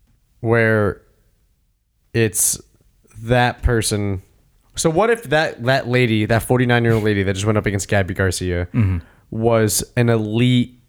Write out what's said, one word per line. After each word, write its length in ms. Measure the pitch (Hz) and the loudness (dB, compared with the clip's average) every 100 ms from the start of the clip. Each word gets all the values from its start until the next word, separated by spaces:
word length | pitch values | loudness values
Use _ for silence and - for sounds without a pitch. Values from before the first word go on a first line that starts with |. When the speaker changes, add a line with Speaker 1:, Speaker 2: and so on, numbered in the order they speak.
| _ _ _ _ | _ _ _ _
Speaker 1:
where 600 | 117 117 110 110 101 - _ _ _ _ _ _ _ _ _ _ _ | 0 2 2 2 0 -4 _ _ _ _ _ _ _ _ _ _ _
it's 460 | 117 110 110 - - - _ _ _ _ 110 | -2 0 0 -4 -4 -12 _ _ _ _ -12
that 400 | 113 123 123 - | 0 0 0 0
person. 600 | 123 113 - 104 101 95 - _ _ _ _ - | 0 0 0 -2 -4 -6 -10 _ _ _ _ -4
So 140 | 165 | 0
what 200 | 160 226 | 2 0
if 140 | 233 | -2
that, 400 | 131 151 156 - | -2 -2 -2 -4
that 240 | 120 135 120 | -2 -2 0
lady, 360 | 123 123 110 107 | 0 2 2 2
that 180 | 113 | 0
forty-nine-year-old 580 | - 127 123 120 117 113 | 0 0 2 2 2 2
lady 220 | 107 101 | 2 0
that 80 | 95 | 0
just 120 | 95 104 | -2 0
went 120 | 107 | 0
up 80 | 107 | 0
against 220 | 98 - | -4 0
Gabby 260 | 101 92 | 0 0
Garcia 520 | 95 95 - 92 87 87 | -2 -2 -2 -4 -4 -2
Speaker 2:
Mm-hmm. 320 | 127 98 87 - _ _ | 0 0 -2 -6 _ _
Speaker 1:
was 520 | 110 117 113 107 - - 123 | -4 0 2 2 -2 -4 0
an 120 | 117 | 2
elite 680 | 113 107 110 123 123 - - | 0 0 0 2 2 0 -8